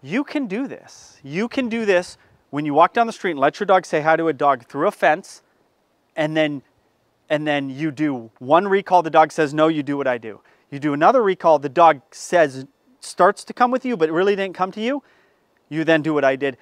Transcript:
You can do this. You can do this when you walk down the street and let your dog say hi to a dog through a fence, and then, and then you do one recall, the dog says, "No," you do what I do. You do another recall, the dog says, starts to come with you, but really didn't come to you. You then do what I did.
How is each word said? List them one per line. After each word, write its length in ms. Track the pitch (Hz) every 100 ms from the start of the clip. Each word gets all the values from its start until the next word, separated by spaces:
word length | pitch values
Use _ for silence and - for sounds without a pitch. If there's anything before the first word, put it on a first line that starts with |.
You 200 | 131 208
can 220 | 294 302 247
do 220 | 190 269
this. 520 | 113 - - - _
You 260 | 139 156 233
can 180 | - 247
do 160 | 226
this 320 | 214 180 180 - _ _ _
when 120 | 139
you 120 | 151 143
walk 180 | 175
down 140 | - 226
the 40 |
street 200 | - 190
and 80 | 147
let 200 | 139 -
your 60 | 202
dog 220 | 185 -
say 140 | 160
hi 140 | 151 160
to 120 | 165
a 60 |
dog 320 | 139 143 135 120
through 220 | 139 175
a 40 |
fence, 500 | - 185 156 - - _ _ _ _ _ _ _ -
and 220 | 156 156
then, 240 | 151 143 _ _ _ _ _ _ _
and 180 | 151 151
then 260 | 143 139
you 180 | 131 156
do 400 | 131 151 131 113 _
one 300 | 127 160 202
recall, 340 | 196 - 180
the 80 | 160
dog 220 | 160 156
says, 200 | - 151
"No," 160 | 151 156
you 140 | 160
do 160 | 139 143
what 100 | 135
I 120 | 123
do. 220 | 113 101 _ _ _
You 100 | 143
do 140 | 147
another 300 | 143 170 254
recall, 340 | 208 180 170 151
the 120 | 143
dog 320 | 135 165 147 _
says, 560 | - - 175 156 131 131 _ _ _
starts 440 | - - 233 302 -
to 80 |
come 180 | - 240
with 120 | 254
you, 140 | 254 226
but 140 | 160
really 240 | 160 196 202
didn't 200 | 196 170
come 160 | 185
to 60 | 196
you. 220 | 226 285 _ _ _ _ _ _ _
You 140 | 151
then 200 | 156 160
do 100 | 151
what 100 | 151
I 120 | 135 135
did. 200 | 139 123